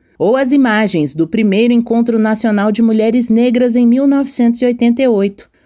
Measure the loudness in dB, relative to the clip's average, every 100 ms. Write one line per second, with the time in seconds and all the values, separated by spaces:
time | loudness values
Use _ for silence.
0 | _ -4 0 0 2 2 2 2 0 -2
1 | -4 -2 -4 0 0 2 2 0 0 -2
2 | 0 0 0 -2 -2 -2 -2 0 0 0
3 | 0 0 0 0 0 0 0 2 2 2
4 | 2 0 -2 -2 -2 0 -2 0 0 2
5 | 0 0 -2 -6 -20 _